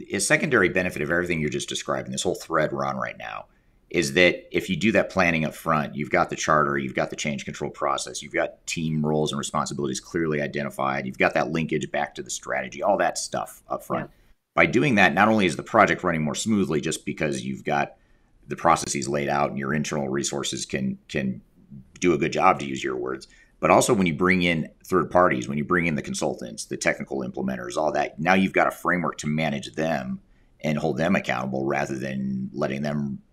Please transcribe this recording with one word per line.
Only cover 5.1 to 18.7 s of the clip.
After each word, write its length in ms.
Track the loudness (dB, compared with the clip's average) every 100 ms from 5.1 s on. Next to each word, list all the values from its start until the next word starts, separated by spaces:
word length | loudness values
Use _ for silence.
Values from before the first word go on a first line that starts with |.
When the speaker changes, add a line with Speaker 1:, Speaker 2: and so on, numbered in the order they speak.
| 2 2 2
Speaker 1:
up 100 | -2
front, 400 | -4 -2 0 0
you've 160 | -6 0
got 180 | 2 2
the 80 | -2
charter, 400 | 2 4 4 0
you've 200 | -2 -2
got 140 | -4
the 60 | -2
change 280 | -4 -6
control 260 | -8 -8 -8
process, 520 | -4 -2 -2 -6 -10
you've 100 | -6
got 320 | -2 -2 -4 -8
team 400 | -4 -2 0 2
roles 240 | 2 0
and 60 | -2
responsibilities 600 | -4 -4 -4 -4 -4 -6
clearly 420 | -6 -4 -2 -2
identified, 640 | -2 -4 -6 -4 -2 -2 -6
you've 120 | 0
got 140 | 2
that 180 | 2 0
linkage 380 | -2 -2 -4 -4
back 240 | -4 -4 -6
to 60 |
the 80 | -10
strategy, 520 | -10 -6 -6 -6 -4
all 160 | 0 2
that 180 | 2 -2
stuff 460 | -6 -8 -8 -12 -8
up 140 | -8
front. 260 | -6 -6 -6
Speaker 2:
Yeah. 40 | _ _ _ _ 2
Speaker 1:
By 100 | 4
doing 300 | 4 4 6
that, 180 | 6
not 140 | 6 6
only 180 | 6 4
is 100 | 0
the 60 |
project 400 | 2 6 6 6
running 200 | 0 0
more 120 | 0
smoothly 460 | -2 0 2 2 0
just 260 | 0 -4 -6
because 360 | -4 -2 -2
you've 200 | -6 -6
got 320 | 0 0 0 -6 _ _ _ _ -12
the 80 | 0
processes 520 | 4